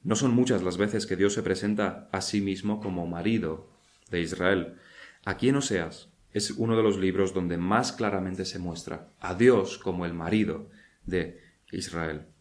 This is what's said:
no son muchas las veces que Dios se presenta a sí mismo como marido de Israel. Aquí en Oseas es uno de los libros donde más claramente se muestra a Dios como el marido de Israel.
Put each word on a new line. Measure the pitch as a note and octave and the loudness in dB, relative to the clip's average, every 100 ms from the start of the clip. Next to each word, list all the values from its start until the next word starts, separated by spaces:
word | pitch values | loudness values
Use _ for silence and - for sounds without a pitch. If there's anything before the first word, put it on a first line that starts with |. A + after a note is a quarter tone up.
no | F2 F2+ | -2 0
son | C3+ | 4
muchas | A#2+ B2 G#2+ | 4 4 2
las | F#2 F2+ | 0 0
veces | G#2 G#2+ - | 0 0 -2
que | F2+ | 2
Dios | G2+ | 2
se | - | 2
presenta | F#2 F#2+ G2+ G#2+ G2 G2 - | -2 0 0 0 0 -2 -6
a | G2 | -4
sí | - G#2 | -2 -2
mismo | G2 F#2+ G2+ G#2+ | 0 -2 -2 -2
como | G#2+ F2+ E2+ | -4 -4 -4
marido | E2+ F2+ A2+ E2 D#2+ - _ _ _ _ | -2 0 0 0 -6 -12 _ _ _ _
de | F2 | -2
Israel. | E2 F2 F2+ F#2+ D#2+ - - - - - | -2 0 2 2 0 -10 -20 -20 -20 -12
Aquí | - F#2+ B2 | -6 0 2
en | C#3 | 2
Oseas | C3+ F#2+ E2 - - _ _ | 2 -2 -2 -8 -20 _ _
es | G#2+ G#2 | -6 -4
uno | - A2+ A2+ | -2 0 4
de | |
los | A2 F#2+ | 4 4
libros | F#2+ F#2 F#2+ | 2 2 0
donde | F#2 F2 E2+ | 0 -2 -2
más | F2 G#2+ B2 | 2 2 2
claramente | - G#2+ G2 F#2 F#2 | -2 -2 0 -2 -4
se | F#2 F#2+ | -6 -6
muestra | F2 E2 - D#2 - _ | -8 -8 -10 -12 -12 _
a | F2 | -8
Dios | F2+ B2 A#2 F#2+ - | 4 6 6 2 -4
como | - F2+ F2 | -6 -4 -4
el | |
marido | E2+ E2 G#2+ G#2 D#2 - - - _ - | -4 0 0 0 -4 -10 -20 -20 _ -4
de | F2+ D#2+ - - _ _ | -4 -4 -10 -20 _ _
Israel. | F#2 F2+ E2+ D#2+ D#2 - _ | -10 -6 -4 -4 -6 -10 _